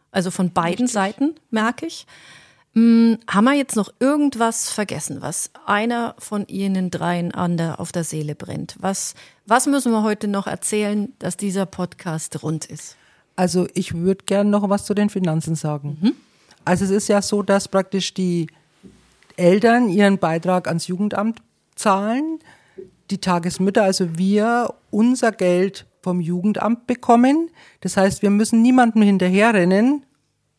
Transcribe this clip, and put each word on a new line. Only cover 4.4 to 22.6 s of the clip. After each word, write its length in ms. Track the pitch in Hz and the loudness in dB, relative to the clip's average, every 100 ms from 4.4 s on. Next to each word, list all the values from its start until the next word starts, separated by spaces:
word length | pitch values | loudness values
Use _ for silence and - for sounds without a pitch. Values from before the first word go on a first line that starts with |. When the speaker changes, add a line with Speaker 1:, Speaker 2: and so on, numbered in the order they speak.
| 226 226 - | -2 -2 -6
Speaker 1:
vergessen, 460 | - 208 151 - - | -6 -6 -6 -8 -10
was 320 | - 170 - - - | -8 -8 -8 -10 -4
einer 480 | 208 226 240 233 - | -2 0 -2 -6 -8
von 300 | - 202 - | -8 -8 -6
Ihnen 420 | 190 196 190 185 | -4 -2 -2 -2
dreien 420 | 185 170 175 175 | -4 -2 -2 -4
an 260 | - 175 170 | -4 -2 -2
der, 220 | 165 - | -2 -6
auf 120 | 170 | -8
der 120 | 175 | -6
Seele 300 | 160 156 151 | -6 -6 -8
brennt? 440 | 147 - - - - | -10 -10 -10 -12 -8
Was, 340 | 185 196 - - - _ - | -6 -6 -8 -12 -20 _ 0
was 220 | 233 285 | 0 2
müssen 240 | 277 247 | 0 0
wir 100 | 226 | 0
heute 260 | 214 208 214 | 0 -2 -4
noch 200 | 202 190 | -4 -4
erzählen, 640 | 196 - 214 208 208 208 - | -8 -4 -4 -2 -2 -4 -8
dass 180 | - - | -10 -6
dieser 300 | 202 185 190 | -4 -4 -4
Podcast 760 | - 180 - 185 160 - - | -6 -10 -8 -8 -8 -8 -8
rund 240 | 160 156 - | -6 -6 -8
ist? 300 | 156 - - _ _ _ - | -16 -18 -20 _ _ _ -2
Speaker 2:
Also 320 | 180 175 175 - | 0 0 -2 -4
ich 180 | 185 | -6
würd 320 | 170 175 190 - | -2 -2 -2 -2
gern 240 | 196 208 | 0 2
noch 180 | 202 202 | 0 0
was 160 | 202 - | -2 -2
zu 80 | 208 | -2
den 140 | 208 | 0
Finanzen 440 | 202 180 160 160 160 | -2 -2 -2 -4 -4
sagen. 420 | 160 147 143 147 | -4 -6 -8 -2
Speaker 1:
Mhm. 100 | 196 339 _ _ _ _ - | -2 -2 _ _ _ _ -2
Speaker 2:
Also 200 | 180 190 | 0 0
es 40 | |
ist 180 | 196 - | 0 2
ja 120 | 202 | 0
so, 220 | 196 208 | 0 -2
dass 240 | 202 196 - | 0 0 0
praktisch 460 | 190 190 196 180 | -2 -2 -4 -4
die 340 | - 185 175 156 - _ _ - _ _ _ _ - | -4 -2 -2 -4 -10 _ _ -20 _ _ _ _ 2
Eltern 540 | 175 196 233 240 240 | 4 6 6 4 4
ihren 280 | 180 202 196 | 4 4 4
Beitrag 500 | 170 165 170 185 170 | 0 -2 0 0 0
ans 200 | 165 - | -4 -4
Jugendamt 540 | 180 208 196 214 226 _ _ _ - | -4 -2 -2 -4 -6 _ _ _ -4
zahlen, 640 | 220 190 208 247 311 320 - - | 0 2 0 -2 -4 -8 -14 -20